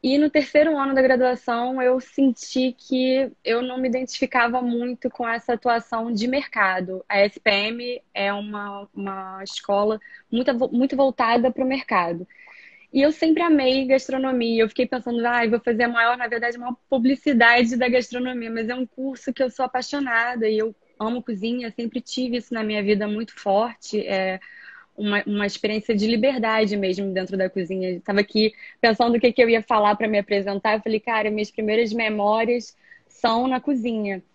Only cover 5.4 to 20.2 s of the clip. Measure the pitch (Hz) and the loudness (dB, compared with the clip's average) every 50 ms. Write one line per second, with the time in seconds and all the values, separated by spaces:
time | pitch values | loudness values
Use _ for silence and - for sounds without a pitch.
5.4 | - - 240 226 _ 247 233 233 220 _ 233 226 226 233 233 202 220 247 254 285 | -2 -4 -4 -2 _ 0 0 0 -2 _ -6 -6 -4 -4 -4 -2 -2 -2 -2 -2
6.4 | 277 - - 226 202 190 185 185 185 185 185 185 - _ 208 196 202 208 - - | -4 -4 0 0 2 2 2 -2 -4 -6 -8 -12 -8 _ 2 2 2 2 0 -2
7.4 | _ 220 202 196 202 220 233 233 240 247 247 - _ _ _ 208 196 202 202 202 | _ 0 2 2 0 -2 -6 -6 -8 -8 -8 -10 _ _ _ -4 -2 -2 -2 -4
8.4 | 208 208 208 208 202 202 202 202 202 _ _ 202 196 196 190 190 190 190 190 190 | -8 -8 -8 -8 -8 -10 -10 -12 -14 _ _ -10 -8 -8 -8 -8 -10 -12 -12 -14
9.4 | 196 196 - - - - 202 202 208 214 220 214 _ - - - _ _ 233 233 | -14 -12 -14 -12 -4 0 0 2 2 0 -2 -4 _ -20 -20 -20 _ _ -4 0
10.4 | 254 285 254 233 254 - - 240 262 269 294 254 277 269 254 - 247 226 233 240 | 0 0 0 0 -2 0 2 0 0 0 2 2 2 2 2 0 2 2 4 4
11.4 | 233 262 254 - 262 262 269 262 - - 226 185 175 170 170 170 185 _ - - | 2 2 0 0 -2 -2 -2 -4 -4 -2 0 0 0 0 -4 -8 -10 _ -18 -20
12.4 | - - - - - - _ _ - _ - 269 277 302 311 - 330 320 311 320 | -20 -20 -20 -20 -20 -20 _ _ -20 _ 2 4 4 4 2 2 2 2 2 2
13.4 | 339 339 311 285 262 254 262 269 269 254 269 262 - - 262 262 262 262 262 247 | 4 4 4 4 4 2 2 2 2 2 2 2 2 -2 -4 -2 -2 -2 0 0
14.4 | 233 226 226 226 226 214 - - 247 254 269 247 - 240 240 233 226 240 240 240 | 0 0 2 2 0 0 2 -2 -2 0 -2 -6 -4 -4 -4 -2 0 0 0 2
15.4 | 233 220 226 233 _ 240 233 214 240 240 240 233 226 233 247 247 247 226 240 226 | 2 2 0 0 _ 0 0 2 0 0 2 2 2 2 2 0 -4 -6 -4 -4
16.4 | 240 240 233 240 240 247 247 _ _ _ 277 254 233 262 277 - _ 294 277 226 | -4 -4 -6 -6 -8 -10 -10 _ _ _ -2 2 2 2 2 2 _ 2 4 6
17.4 | 233 233 240 240 247 233 262 233 254 247 240 247 240 - 233 247 247 254 254 240 | 8 8 8 6 4 2 2 0 0 2 2 0 0 -2 -6 -6 -6 -6 -6 -8
18.4 | 226 226 226 226 226 220 247 254 254 - _ - 262 269 262 240 - 269 247 - | -8 -6 -6 -6 -4 -6 -4 -6 -8 -8 _ -8 -8 -8 -8 -8 -8 -8 -2 -2
19.4 | 262 254 - - 254 247 - 254 254 - - 285 277 254 233 226 | -2 -4 -2 -4 -6 -4 -4 -6 -6 -4 -6 -4 -4 0 0 0